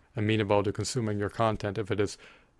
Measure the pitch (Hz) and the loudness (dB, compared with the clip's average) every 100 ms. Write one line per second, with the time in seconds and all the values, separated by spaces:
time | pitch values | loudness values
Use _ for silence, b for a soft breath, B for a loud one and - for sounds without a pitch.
0 | _ - 107 110 101 104 101 101 101 131 | _ -2 0 2 4 4 2 -2 -4 -2
1 | 110 104 101 - 113 104 104 101 101 104 | -2 -2 -2 0 0 0 -2 -4 -2 0
2 | 101 - B B B | 0 -4 B B B